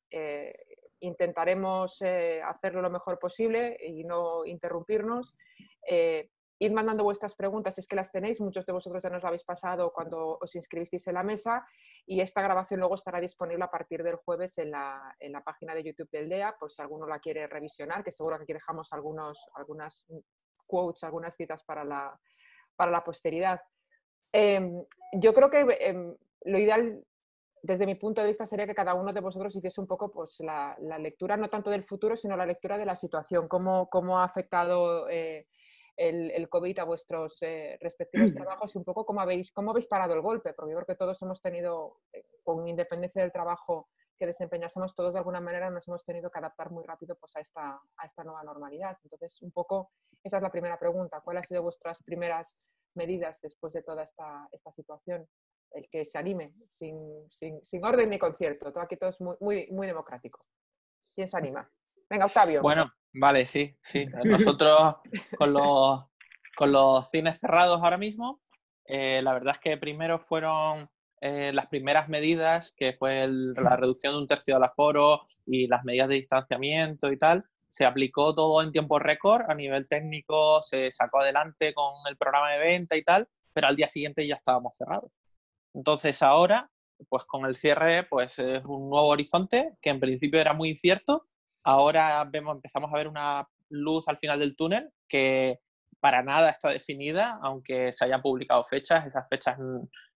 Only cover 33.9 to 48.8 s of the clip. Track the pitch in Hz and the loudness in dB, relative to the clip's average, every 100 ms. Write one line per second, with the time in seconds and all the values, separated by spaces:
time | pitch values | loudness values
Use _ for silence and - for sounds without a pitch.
33.9 | 185 180 185 180 190 185 180 175 180 175 | 0 2 2 2 -2 -4 -2 0 2 0
34.9 | 170 - 170 160 156 151 _ _ _ _ | 0 -4 -6 -6 -10 -18 _ _ _ _
35.9 | - 170 170 165 170 170 175 180 190 165 | -2 -2 0 -4 -6 -2 -2 -2 -6 -4
36.9 | 165 - 165 160 - 160 160 147 - 170 | -6 -6 -8 -8 -8 -10 -8 -12 -10 -12
37.9 | - 170 208 214 151 185 190 208 190 180 | -10 -4 2 2 2 -10 -10 -10 -10 -8
38.9 | 190 220 202 185 180 185 - 208 226 240 | -8 -6 -4 -2 -4 -6 -8 -4 -4 -2
39.9 | 196 180 160 180 233 165 - 156 160 180 | -2 0 -2 -2 -4 -8 -10 -10 -8 -8
40.9 | 180 185 185 185 185 185 175 175 165 151 | -6 -6 -6 -10 -8 -8 -6 -6 -6 -10
41.9 | _ _ - _ _ - 165 170 170 170 | _ _ -20 _ _ -6 -4 -4 -6 -6
42.9 | 175 180 196 180 175 170 175 - 165 - | -4 -6 -2 -2 -2 -6 -6 -4 -6 -6
43.9 | _ _ - 175 170 175 175 170 185 185 | _ _ -8 -8 -6 -8 -8 -8 -8 -8
44.9 | - 180 185 180 180 175 175 185 175 175 | -4 -4 -4 -6 -8 -6 -6 -6 -8 -10
45.9 | 175 - 170 170 165 156 - 160 170 160 | -12 -10 -10 -10 -10 -12 -12 -14 -14 -14
46.9 | 160 156 170 _ 151 151 165 143 139 _ | -16 -14 -16 _ -18 -16 -14 -14 -14 _
47.9 | - 156 - 160 156 151 147 143 151 | -20 -20 -18 -18 -16 -16 -16 -16 -12